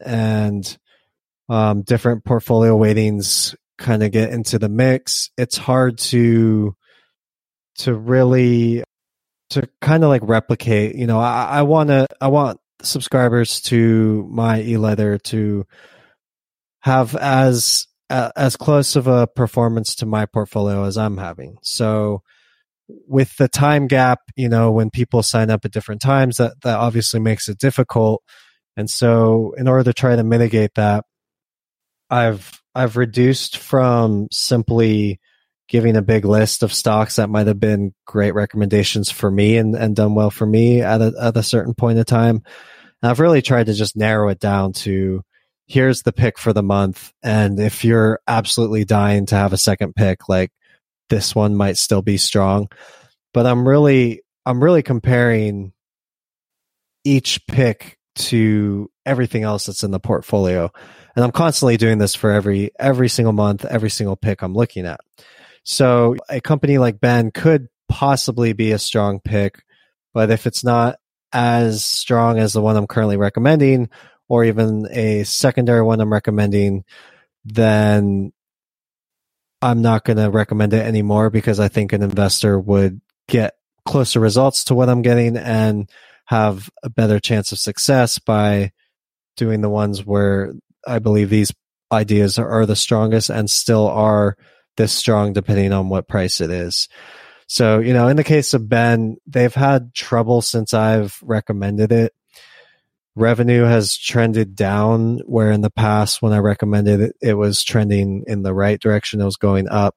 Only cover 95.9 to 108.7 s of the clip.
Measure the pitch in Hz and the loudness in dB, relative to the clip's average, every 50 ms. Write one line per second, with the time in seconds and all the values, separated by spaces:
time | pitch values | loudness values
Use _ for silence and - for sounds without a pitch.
95.9 | 95 92 - - - 104 90 92 - - 87 80 87 90 87 85 85 - - - | -4 -4 -4 -4 -4 -2 -2 -2 -4 -4 -4 -4 -4 -6 -6 -6 -6 -6 -6 -8
96.9 | _ - - - - - - - - _ _ - - - 123 110 107 110 117 123 | _ -20 -20 -20 -20 -20 -20 -20 -20 _ _ -6 -2 0 2 4 4 2 2 2
97.9 | 127 123 120 123 139 151 147 - 156 151 139 - - 123 110 107 123 117 117 120 | 2 4 4 4 4 2 2 2 2 2 2 0 -2 -2 -2 0 0 2 4 4
98.9 | 117 113 113 110 113 - _ - 139 127 123 120 - 131 139 139 139 127 120 120 | 2 2 0 -2 -6 -10 _ -4 0 2 2 2 2 2 2 2 2 2 0 -4
99.9 | - - - - 127 117 113 113 123 117 113 - - 113 107 - - 110 107 110 | -14 -12 -8 -2 -2 0 0 2 0 0 0 -2 -4 -4 -4 -2 0 0 2 2
100.9 | 110 110 104 98 - - - - 113 107 - - 107 101 98 101 104 104 110 107 | 2 0 0 -4 -8 -12 -8 -4 -4 -4 -4 -4 -6 -4 -4 -4 -2 0 2 2
101.9 | 120 117 113 113 - _ _ _ _ - - - - - _ _ _ _ _ _ | 2 2 2 0 -2 _ _ _ _ -20 -20 -20 -20 -20 _ _ _ _ _ _
102.9 | _ _ _ _ - 110 113 113 117 113 120 120 120 120 120 117 117 113 104 98 | _ _ _ _ -4 0 2 2 2 2 2 2 4 4 4 4 4 2 2 0
103.9 | - - - - - 120 117 113 110 113 110 98 95 - 104 95 101 104 107 110 | -4 -8 -6 -4 0 0 2 2 2 0 -2 -2 -2 -4 -2 -2 0 0 2 2
104.9 | 113 113 113 113 120 - - - 120 113 107 107 107 107 104 104 - - 110 107 | 2 2 0 -2 -2 -4 -6 -4 0 0 2 2 2 2 0 -2 -2 0 0 2
105.9 | 107 107 107 - - - - 110 107 107 101 104 101 - 110 104 104 101 101 104 | 2 2 0 0 -2 -2 0 0 2 2 2 0 0 0 -2 -2 0 0 2 2
106.9 | 104 101 107 - - - - 120 104 101 104 104 101 - - - - 113 107 101 | 2 2 0 -2 -4 -4 -2 -2 0 0 0 0 -2 -2 -4 -2 0 0 0 2
107.9 | 101 101 98 98 95 98 - - 110 101 98 95 92 98 98 104 | 0 0 0 -2 -4 -6 -8 -8 -8 -6 -4 -4 -2 0 0 0